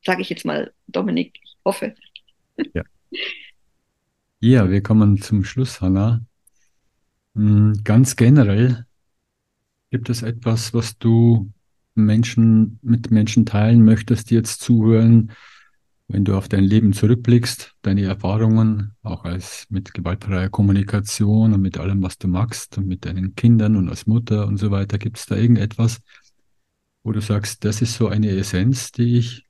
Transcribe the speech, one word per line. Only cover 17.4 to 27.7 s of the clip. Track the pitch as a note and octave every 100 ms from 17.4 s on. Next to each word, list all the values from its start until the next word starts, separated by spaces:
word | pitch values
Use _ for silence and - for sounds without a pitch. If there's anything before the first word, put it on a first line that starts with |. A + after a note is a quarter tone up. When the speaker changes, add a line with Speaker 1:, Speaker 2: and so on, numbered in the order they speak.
| A#2+ - - _
Speaker 2:
deine | G2 G2
Erfahrungen, | G2 G2 F#2 G#2+ A2+ A2 A2 G#2+ G#2 -
auch | A2 A#2+ F2
als | F2+ - - -
mit | G2 -
gewaltfreier | - E2+ G2 - F#2+ F#2+
Kommunikation | - G2+ G2 G2 G#2 G2+ - G#2 G#2+ A2
und | G2+
mit | F#2+ -
allem, | F2+ G2
was | F#2 -
du | F#2
magst | F2+ A#2 - - -
und | F#2+
mit | F#2 -
deinen | F#2 F#2 -
Kindern | A#2 A#2 G#2+ G#2+
und | F2
als | - -
Mutter | A2+ A#2 G#2+ G#2
und | G2+
so | G#2
weiter, | G2 G2 G2+
gibt's | G#2+ - -
da | G2+
irgendetwas, | A#2 A#2 G#2 - A#2 A#2 _ _ _ _ _ _ _ _ _ _
wo | A2
du | G#2+
sagst, | G#2 G#2 G#2 -
das | G#2+